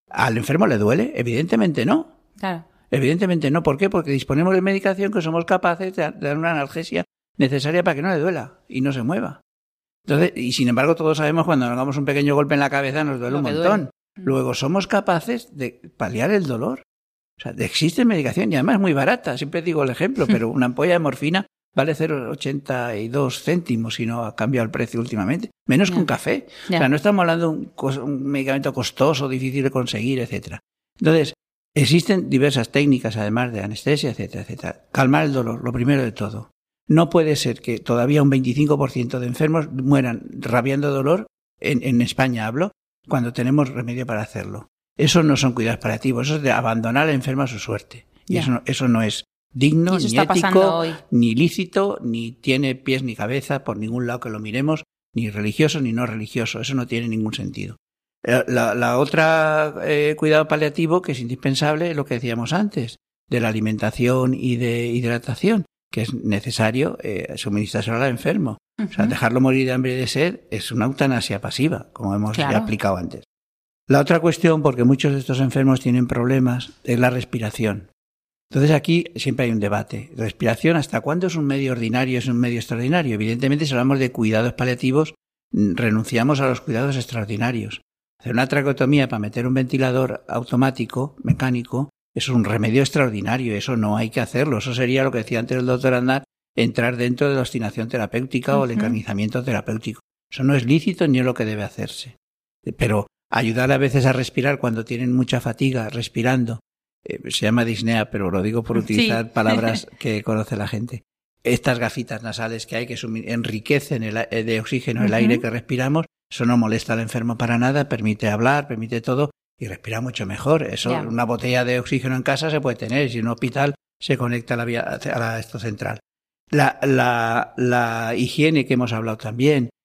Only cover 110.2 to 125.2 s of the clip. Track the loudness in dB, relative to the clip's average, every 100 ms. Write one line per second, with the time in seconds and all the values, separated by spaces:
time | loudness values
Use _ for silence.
110.2 | -2 -2 -2 -4 -4 -6 -8 -10 -16 _
111.2 | _ _ -2 0 0 0 -2 -4 -8 -10
112.2 | -8 -6 -6 -6 -8 -8 -6 -8 -8 -8
113.2 | -4 -4 -4 -6 0 0 0 -4 -4 -4
114.2 | -4 -2 -2 -2 -2 -4 -4 0 2 4
115.2 | 4 2 0 -6 -4 -2 0 0 -2 _
116.2 | _ -2 2 4 4 0 -2 -4 -4 -4
117.2 | -4 -2 0 2 2 0 -2 -2 -2 0
118.2 | 0 2 2 2 -2 -8 -6 -4 -2 0
119.2 | 0 -4 _ _ -12 -12 -8 -6 -6 -6
120.2 | -6 -4 2 2 0 -4 -2 -2 -2 -2
121.2 | -2 -2 0 0 0 -2 0 -2 -2 -2
122.2 | -2 -2 0 0 -2 -4 -2 -2 -2 -2
123.2 | -4 -2 -4 0 -2 -2 _ _ -4 -2
124.2 | 0 -4 -4 -4 -2 -4 -4 -6 -4 -2